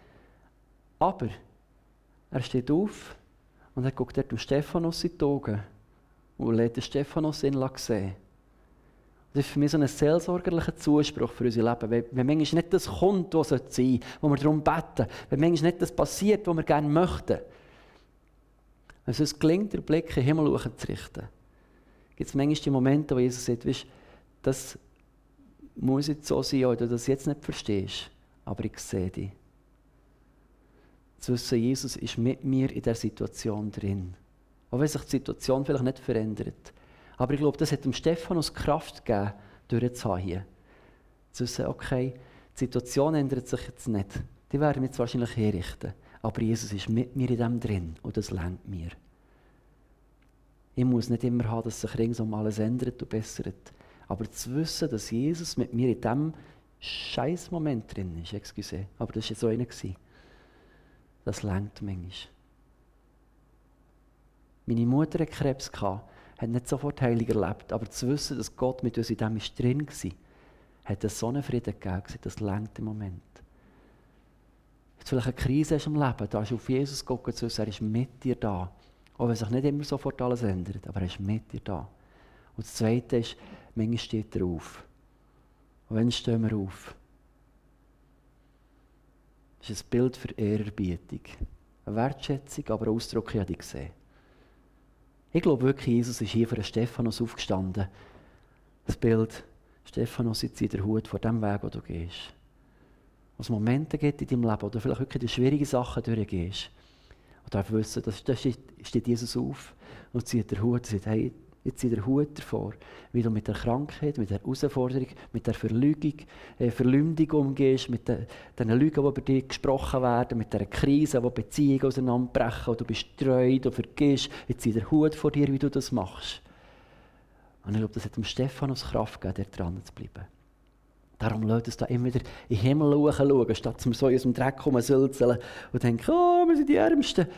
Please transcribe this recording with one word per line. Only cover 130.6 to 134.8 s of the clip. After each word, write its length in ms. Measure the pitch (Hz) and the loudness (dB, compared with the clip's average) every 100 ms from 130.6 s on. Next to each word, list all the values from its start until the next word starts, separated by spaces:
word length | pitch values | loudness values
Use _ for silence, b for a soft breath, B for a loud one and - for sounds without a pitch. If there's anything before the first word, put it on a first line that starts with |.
| _ _ _ _ _ - | _ _ _ _ _ -4
Darum 240 | 110 110 | -2 0
lasst 240 | 110 117 117 | 2 2 0
uns 100 | - | -4
da 80 | |
immer 220 | - 123 123 | -2 0 2
wieder 140 | 123 - B B | 0 -4 B B
in 80 | 107 | 2
den 60 | |
Himmel 500 | 123 147 147 147 147 | 4 4 6 6 6
schauen, 420 | 139 139 139 110 | 6 6 6 4
statt 280 | 107 123 - | 2 -2 -2
zum 100 | 127 | -2
so 160 | 110 135 | 2 4
in 60 | |
unserem 180 | 127 123 | 4 2
Dreck 320 | 120 131 135 | 2 0 0
rumzusülzeln 720 | 156 127 | 2 2